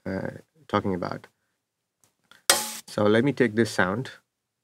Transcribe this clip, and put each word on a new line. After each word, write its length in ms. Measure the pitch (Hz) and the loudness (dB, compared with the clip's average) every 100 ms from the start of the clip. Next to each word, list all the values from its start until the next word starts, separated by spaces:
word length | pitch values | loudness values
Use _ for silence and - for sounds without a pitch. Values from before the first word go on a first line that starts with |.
uh, 380 | 95 95 - - - _ - | -8 -6 -8 -12 -20 _ -4
talking 240 | 101 101 | -2 -2
about. 340 | 90 95 - - _ _ _ _ _ _ _ _ _ _ - - - - - - | -4 -6 -8 -14 _ _ _ _ _ _ _ _ _ _ -4 0 0 -2 -12 -6
So 180 | - | 2
let 200 | 104 110 | 4 4
me 80 | 139 | 4
take 220 | - 120 | 2 0
this 160 | 107 110 | 2 0
sound. 400 | - 92 110 127 - _ _ _ _ | 2 0 -2 -8 -14 _ _ _ _